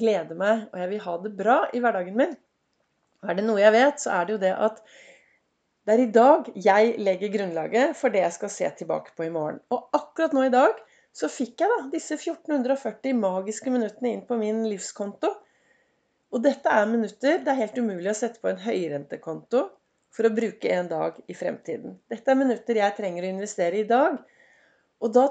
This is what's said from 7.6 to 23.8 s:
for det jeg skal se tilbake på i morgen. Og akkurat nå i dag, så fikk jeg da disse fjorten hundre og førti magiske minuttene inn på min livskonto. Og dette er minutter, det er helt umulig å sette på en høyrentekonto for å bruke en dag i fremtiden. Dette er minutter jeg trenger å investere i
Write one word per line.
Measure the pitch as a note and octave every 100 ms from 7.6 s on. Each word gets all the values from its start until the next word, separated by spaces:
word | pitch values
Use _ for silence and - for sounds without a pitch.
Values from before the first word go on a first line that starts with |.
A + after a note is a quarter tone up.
| D#3 A3+ D4+ D4
for | B3+
det | G3+ E3+
jeg | F3
skal | G3+
se | - F3+ -
tilbake | E3 D#3 - -
på |
i | E3
morgen. | E3 D3+ - -
Og | - - -
akkurat | - - D#4+ C#4
nå | C4
i |
dag, | B3 D#4 - - _ _
så | - D#4
fikk | - A#3 -
jeg | F#4+
da | A#4 C4+
disse | D#4+ - D4+
fjorten | F4 D#4 - D4
hundre | B3 C4+
og |
førti | A3+ G#3+ C4+ B3+
magiske | G3 F#3 G3 G#3+ C4
minuttene | B3 G#3+ - B3
inn | G3+ -
på | A#3+
min | G#3+ A3 A3
livskonto. | G3 - - G3+ G3+ D#4+ G#4 - _ _ _ _ _ _ _ _
Og | B3
dette | C4+ - E4
er | A3 G#3
minutter, | A#3 G#3 - C4+ E4+
det | C4+
er | C4+
helt | G#3+ B3+
umulig | A#3 F3+ F#3
å | G#3+
sette | A3+ -
på | F#3+
en | F#3
høyrentekonto | G#3 G3 E3 C#3+ C#3+ D#3+ D#3+ D#3 D#3 B3 F#4+ - _ _ _
for | - A3+
å | A3
bruke | A3+ - G3+ F3+
en | F3+
dag | D#3+ D#3+ E3 -
i |
fremtiden. | F3+ E3+ - - C#3+ - F#3+ _
Dette | A3+ -
er | C4
minutter | C4+ A3 - A3
jeg | G3+ G#3
trenger | G3+ F3
å | F#3
investere | F#3+ G3+ - F3
i | G3